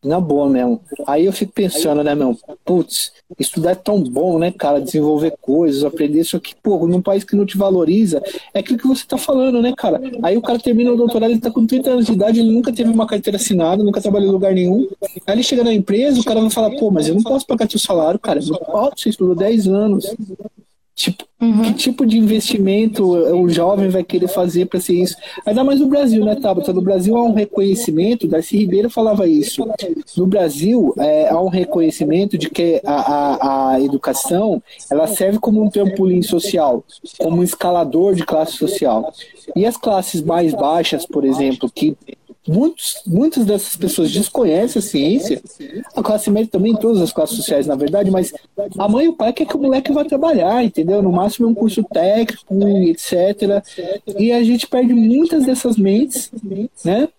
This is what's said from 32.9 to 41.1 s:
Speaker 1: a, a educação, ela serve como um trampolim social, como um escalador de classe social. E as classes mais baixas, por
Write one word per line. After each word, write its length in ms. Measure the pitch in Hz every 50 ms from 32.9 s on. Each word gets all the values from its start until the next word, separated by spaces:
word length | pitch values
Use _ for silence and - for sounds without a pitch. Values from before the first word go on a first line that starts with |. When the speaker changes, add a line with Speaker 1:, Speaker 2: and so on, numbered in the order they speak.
| 143
Speaker 1:
a, 800 | 143 - 147 147 147 143 143 139 131 - 139 135 135 135 131 131
a 80 | 131
educação, 840 | 139 139 139 135 - - 127 - - - 170 180 208 220 185 113 - _ - - - -
ela 180 | 143 147 160 220
serve 300 | 208 - 190 196 202 220
como 240 | - 240 208 214
um 80 | 214 208
trampolim 520 | - 208 202 190 190 - 190 185 180 180
social, 640 | 170 - - 170 - 196 190 170 156 139 123 117 - _ - - - - - -
como 220 | - 165 165 175
um 20 | 180
escalador 720 | 180 - - - 180 175 175 165 143 127 160 180 202 190
de 100 | 180 156
classe 280 | - - 156 156 156 -
social. 600 | - 151 165 196 196 - 135 113 110 113 - - - - - - - - - -
E 100 | 175 196
as 100 | 240 240
classes 460 | - - 240 208 190 190 - - 175
mais 320 | 147 165 170 170 175 160 143
baixas, 520 | - 139 143 156 175 165 - - 139 -
por 200 | -